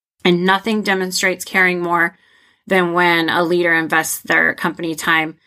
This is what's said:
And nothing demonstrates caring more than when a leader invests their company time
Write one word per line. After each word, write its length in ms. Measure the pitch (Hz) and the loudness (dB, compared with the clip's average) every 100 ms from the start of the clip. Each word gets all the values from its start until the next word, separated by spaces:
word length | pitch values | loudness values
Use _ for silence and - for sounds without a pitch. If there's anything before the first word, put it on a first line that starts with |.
| _ _ | _ _
And 200 | 185 175 | 2 2
nothing 380 | 185 190 226 214 | 2 0 0 -2
demonstrates 640 | 196 185 185 180 190 180 | 0 -2 -2 -2 -2 -4
caring 360 | - 196 185 180 | -4 0 0 0
more 360 | 175 170 170 - _ _ _ _ - | 0 0 0 -4 _ _ _ _ -2
than 260 | 190 175 | 0 2
when 360 | 175 175 170 160 | 2 2 2 0
a 160 | 170 | 0
leader 280 | 165 175 175 | 0 0 2
invests 480 | 165 160 160 156 - | 0 0 -2 -2 -6
their 340 | - 165 165 | -2 0 0
company 400 | - 180 180 170 | -2 -4 -4 -8
time 420 | 156 - 160 156 156 | -6 -2 0 -2 -8